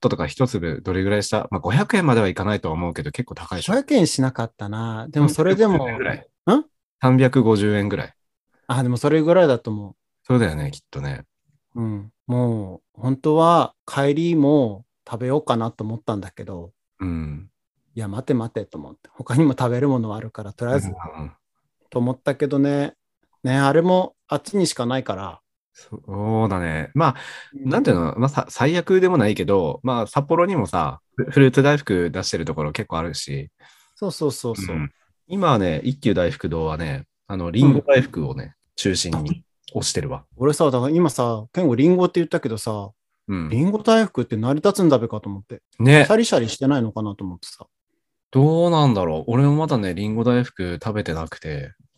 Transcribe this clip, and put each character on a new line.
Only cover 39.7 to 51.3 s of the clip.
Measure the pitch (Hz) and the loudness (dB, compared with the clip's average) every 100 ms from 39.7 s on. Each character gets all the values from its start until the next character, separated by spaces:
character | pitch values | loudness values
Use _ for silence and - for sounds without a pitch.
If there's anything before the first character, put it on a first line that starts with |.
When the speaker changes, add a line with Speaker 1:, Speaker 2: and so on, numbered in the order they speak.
Speaker 1:
推 | 107 | -8
し | - | -4
て | - | -4
る | 71 | -6
わ。 | 127 - - | -10 -14 -2
Speaker 2:
俺 | 139 | 0
さ、 | 147 156 | 2 2
だ | 127 | 2
か | 131 | 0
ら | |
今 | 160 160 | 2 0
さ、 | - 120 113 110 | 0 -2 -2 -6
健 | 180 165 | -2 0
吾 | |
リ | 120 160 | 4 4
ン | 180 | 4
ゴ | 180 | 2
っ | |
て | 175 | 0
言 | |
っ | 160 | -2
た | 165 | -2
け | 123 | -4
ど | 110 | -6
さ、 | 113 104 101 _ _ _ - | -6 -8 -10 _ _ _ -8
Speaker 1:
う | |
ん。 | 95 78 | -6 -4
Speaker 2:
リ | 113 | 0
ン | 180 | 0
ゴ | 214 | 0
大 | 226 226 214 | 2 2 2
福 | - | -2
っ | |
て | 120 113 | -4 -2
成 | 120 | -2
り | 147 | 2
立 | 202 196 | 2 4
つ | |
ん | 170 | 4
だ | 127 | 4
べ | 113 | 2
か | 107 | -8
と | 101 | -10
思 | 98 | -12
っ | |
て。 | - 110 _ - | -14 -20 _ 2
Speaker 1:
ね。 | 123 151 - | 8 8 8
Speaker 2:
シ | |
ャ | 220 | 4
リ | |
シ | 226 | 4
ャ | 156 | 2
リ | 110 | 0
し | - | -2
て | 135 | 0
な | 143 | 0
い | |
の | 110 | -2
か | 110 | -4
な | 107 | -8
と | 98 | -8
思 | 95 87 | -10 -12
っ | |
て | - | -16
さ。 | - - _ _ _ _ _ _ | -20 -20 _ _ _ _ _ _
Speaker 1:
ど | 131 147 165 175 | 2 4 4 2
う | |
な | 160 139 | 4 4
ん | |
だ | 104 | 2
ろ | 87 78 98 | 0 -4 -2
う。 | |
俺 | 120 | 2
も | 143 | 4
ま | 147 156 | 2 0
だ | 127 | -2
ね、 | 95 | -2
リ | 87 104 | -4 -4
ン | |
ゴ | 110 | 0
大 | 117 123 | 2 0
福 | 120 - 90 87 | -2 -6 -8 -6
食 | 110 | -6
べ | 104 | -6
て | 95 | -4
な | 80 | -6
く | 80 | -8